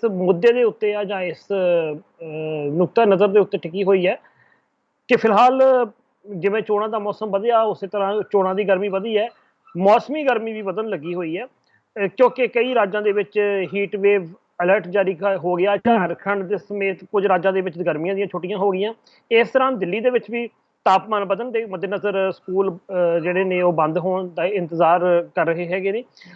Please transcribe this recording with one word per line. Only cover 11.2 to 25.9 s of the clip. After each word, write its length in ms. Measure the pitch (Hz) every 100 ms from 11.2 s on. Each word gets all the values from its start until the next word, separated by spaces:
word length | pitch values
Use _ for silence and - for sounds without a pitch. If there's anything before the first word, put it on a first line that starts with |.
| 165 175
ਹੈ, 80 | 254
ਅਹ, 640 | _ _ _ _ 214 196
ਕਿਉਂਕਿ 400 | - 247 247 226
ਕਈ 280 | 240 247 240
ਰਾਜਾਂ 260 | 202 208
ਦੇ 100 | 208
ਵਿੱਚ 280 | 202 202 208 208 202 170
ਹੀਟ 220 | 196 196 202
ਵੇਵ 320 | 202 202 165 190 _ -
ਅਲਰਟ 240 | 180 202 175
ਜਾਰੀ 260 | 196 190
ਕ-, 240 | 160 196 190
ਹੋ 180 | 175 175
ਗਿਆ। 220 | 196 202
ਝਾਰਖੰਡ 680 | 233 226 170 165 196 202
ਦੇ 140 | 180 196
ਸਮੇਤ 460 | - 202 196 170
ਕੁਝ 240 | 190 208 196
ਰਾਜਾਂ 260 | 185 190
ਦੇ 80 | 190
ਵਿੱਚ 160 | 185 160
ਗਰਮੀਆਂ 380 | 170 151 175 196
ਦੀਆਂ 120 | 196
ਛੁੱਟੀਆਂ 300 | 180 175 185
ਹੋ 120 | 202
ਗਈਆਂ। 240 | 185 214 226 _ _ -
ਇਸ 180 | 233 226
ਤਰ੍ਹਾਂ 220 | 262 262
ਦਿੱਲੀ 280 | 233 175 214
ਦੇ 100 | 254
ਵਿੱਚ 220 | 247 233
ਵੀ 160 | 233 233 _ _ _ 196
ਤਾਪਮਾਨ 400 | 254 214 208 196
ਵਧਣ 260 | 190 247
ਦੇ 140 | 226 226
ਮੱਦੇਨਜ਼ਰ 680 | 185 185 196 202 196 190
ਸਕੂਲ, 460 | - - 185 190 175 -
ਅਹ, 300 | 185 175 170
ਜਿਹੜੇ 240 | 165 180
ਨੇ 180 | 190 180
ਉਹ 120 | 175
ਬੰਦ 240 | 160 156 165
ਹੋਣ 320 | 180 185 180
ਦਾ 160 | 165 180
ਇੰਤਜ਼ਾਰ 840 | 208 165 165 165 175 180 175 170 180
ਕਰ 100 | 160
ਰਹੇ 220 | 165 170
ਹੈਗੇ 240 | 190 190